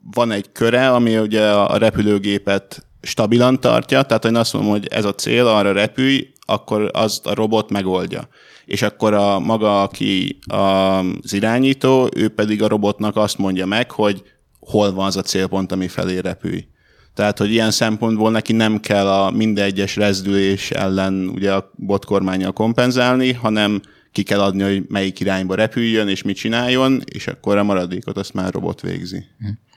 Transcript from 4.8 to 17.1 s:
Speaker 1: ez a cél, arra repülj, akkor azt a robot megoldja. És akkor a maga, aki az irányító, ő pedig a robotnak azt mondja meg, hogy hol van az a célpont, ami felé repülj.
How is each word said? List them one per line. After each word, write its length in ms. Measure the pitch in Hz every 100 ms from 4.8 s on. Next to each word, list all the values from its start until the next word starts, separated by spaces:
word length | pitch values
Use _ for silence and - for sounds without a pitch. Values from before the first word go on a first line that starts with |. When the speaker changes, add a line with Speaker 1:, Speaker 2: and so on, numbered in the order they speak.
| 101
Speaker 1:
ez 160 | - 101
a 80 | 98
cél, 300 | - 117 123
arra 240 | 107 101
repülj, 560 | 98 110 - 131 135 - _ -
akkor 440 | 107 - 107 104
azt 320 | - 110 - -
a 60 |
robot 360 | 101 110 110 107
megoldja. 580 | 101 92 92 87 85 76 _ - - -
És 160 | 104
akkor 320 | 107 - 110
a 260 | 104 101 98
maga, 420 | 104 113 107 101
aki 580 | 98 - 104 98 92 - -
az 840 | 101 98 95 95 95 92 98 -
irányító, 760 | 101 110 117 135 135 131 131 127 -
ő 120 | 104
pedig 340 | - 107 107
a 40 | 107
robotnak 480 | 107 101 101 107 104
azt 220 | 107 -
mondja 280 | 98 92 92
meg, 260 | 104 -
hogy 320 | - 104 98 - _ _ _
hol 340 | - 107 101
van 120 | 95 95
az 120 | 95
a 40 |
célpont, 500 | 92 98 92 95 92
ami 160 | 95 92
felé 300 | - 90 92
repülj. 460 | 90 90 90 90 - _ _ _ _